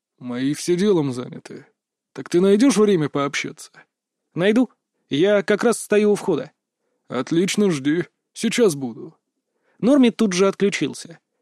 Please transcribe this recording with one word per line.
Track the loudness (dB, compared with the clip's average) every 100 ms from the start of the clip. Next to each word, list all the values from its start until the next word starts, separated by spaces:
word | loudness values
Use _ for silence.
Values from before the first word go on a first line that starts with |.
| _ _
«Мои | -10 -4 -4
все | -4 -2 0
делом | 2 2 0
заняты. | -6 -10 -16 -18 -20 -20 _ _ _ _
Так | -18 -2
ты | 2
найдёшь | 4 4 4 4
время | 2 2 0
пообщаться?» | -2 -4 -4 -8 -14 -20 -20 _ _ _ _ _ -2
«Найду. | 0 2 0 _ _ _ _
Я | 0 2 2
как | 0 0 0
раз | -2
стою | 0 2 2
у | 0
входа». | 0 -4 -4 _ _ _ _ _ _
«Отлично, | -8 -2 0 0 0 0
жди. | 0 -2 -4 -6 _ _
Сейчас | -6 -4 2 2 2
буду». | -8 -10 -18 _ _ _ _ _ _ _
Норми | 2 4 4
тут | 2 -2
же | 2 0
отключился. | 0 -2 -2 -6 -8 -16 -20 _ _